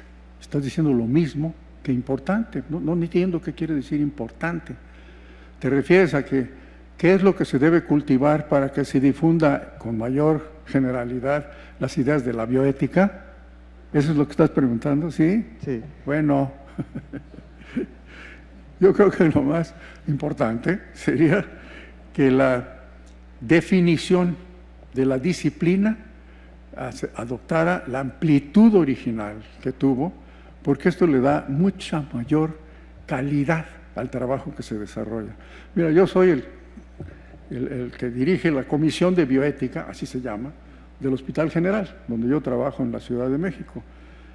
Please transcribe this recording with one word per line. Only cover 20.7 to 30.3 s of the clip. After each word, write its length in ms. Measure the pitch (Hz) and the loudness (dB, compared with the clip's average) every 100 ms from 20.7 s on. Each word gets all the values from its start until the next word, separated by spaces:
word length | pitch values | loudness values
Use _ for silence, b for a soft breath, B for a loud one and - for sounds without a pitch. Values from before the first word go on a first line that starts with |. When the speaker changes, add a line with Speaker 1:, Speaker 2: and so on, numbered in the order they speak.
| 196 - | -4 -8
Speaker 1:
sería 520 | - - 135 156 190 - B B B B B - | -8 -2 2 4 2 -2 B B B B B -10
que 180 | - 135 | 0 4
la 480 | 131 135 123 120 - - - - - - - | 4 4 0 -4 -16 -20 -20 -20 -20 -20 -10
definición 960 | 113 165 - 185 175 160 - 180 175 160 - - - - - | 2 2 4 4 4 2 2 2 2 -4 -12 -20 -20 -20 -8
de 120 | 123 131 | -2 0
la 120 | 131 | 0
disciplina 800 | 175 - 147 - 165 190 214 220 - b b b b b - - | -2 -2 -4 0 0 2 2 -2 -8 b b b b b -20 -12
ace-, 340 | 131 - - - | -12 -8 -10 -8
adoptara 680 | 117 120 - 165 165 180 131 | -8 -10 -4 0 0 0 -4
la 120 | 127 | -6
amplitud 760 | 135 - 160 143 - 202 226 202 | -6 -2 2 2 4 6 8 8
original 600 | 139 123 123 113 104 107 - - | 4 0 -4 -6 -6 -12 -16 -10
que 100 | 131 | -8
tuvo, 420 | - 135 127 170 - B | -2 0 0 -2 -8 B